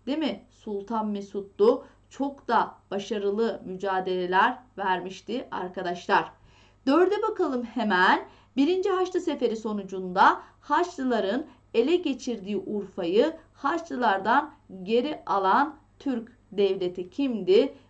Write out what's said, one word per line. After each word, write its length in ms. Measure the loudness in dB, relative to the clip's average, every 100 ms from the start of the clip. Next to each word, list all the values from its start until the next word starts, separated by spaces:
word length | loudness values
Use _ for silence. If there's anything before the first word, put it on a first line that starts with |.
| -6
Değil 120 | -4
mi? 280 | -4 -6 -14
Sultan 580 | _ -10 -10 -6 -4 -4
Mesut'tu. 800 | -6 -8 -10 -6 4 4 4 -2 _ _
Çok 380 | -8 -8 -6 0
da 280 | 0 0 -8 -10
başarılı 680 | -8 -6 -4 -2 0 -2 -4 -10
mücadeleler 920 | -6 -4 -2 -2 -2 0 2 2 0 -12 -6
vermişti 680 | -2 -2 -4 -12 -8 -8 -6
arkadaşlar. 800 | -8 -8 -6 -6 -6 2 2 0 -12 _ _ _ _ 2
Dörde 340 | 4 4 2
bakalım 420 | -2 -2 -2 -2
hemen. 640 | -6 -4 0 4 4 4 0 -18 _ 0
Birinci 320 | 2 2 0
Haçlı 320 | 0 0 -2
Seferi 340 | -2 -2 -2 -2
sonucunda 840 | -6 -6 -6 -8 -2 4 4 4 -6 _
Haçlıların 840 | -2 0 0 -4 -2 0 0 -2 -6 -16 _
ele 220 | 0 2 2
geçirdiği 640 | 0 -4 -6 -8 -4 -6
Urfa'yı 800 | -4 -6 -6 -6 0 4 2 0 _
Haçlılardan 1000 | -6 -4 -4 -6 -2 0 0 2 0 0 -12 -20 -12
geri 360 | 0 0 0 -6 -2
alan 500 | 0 4 4 2 -4 _ _
Türk 380 | -4 -4 -6 _ -8
devleti 580 | 0 0 0 -4 -6 -10
kimdi? 640 | -4 -4 -2 4 4 4 -2